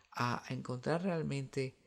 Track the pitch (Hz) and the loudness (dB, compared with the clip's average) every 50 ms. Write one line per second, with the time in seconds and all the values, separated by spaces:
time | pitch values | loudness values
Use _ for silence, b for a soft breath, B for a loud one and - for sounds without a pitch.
0 | B B - - 120 120 - - - - 135 127 - - 127 123 - 139 156 170 | B B -2 0 2 2 2 0 -2 -4 -4 -4 -2 -4 -4 -2 0 2 2 2
1 | 185 196 170 160 151 143 139 139 135 - - 143 131 131 - - - | 2 2 2 2 2 0 0 -2 -2 -2 0 0 0 0 -4 -10 -20